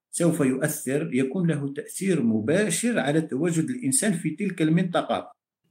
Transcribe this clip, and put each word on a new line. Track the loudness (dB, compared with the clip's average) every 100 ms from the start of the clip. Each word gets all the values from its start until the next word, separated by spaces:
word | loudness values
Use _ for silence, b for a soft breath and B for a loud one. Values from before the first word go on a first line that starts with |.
| _
سوف | 0 2 2
يؤثر، | 2 2 -2 -2 -2 -2 0
يكون | -2 0 0 0
له | 0 -4 -8
تأثير | -10 -4 0 2
مباشر | 2 2 2 2 2 0 0 0
على | 2 2
تواجد | 0 0 0 0 -2
الإنسان | -2 -2 0 0
في | 0 -2
تلك | -2 -4 0
المنطقة. | 2 2 2 -2 0 -4 -6 -16 _ _ _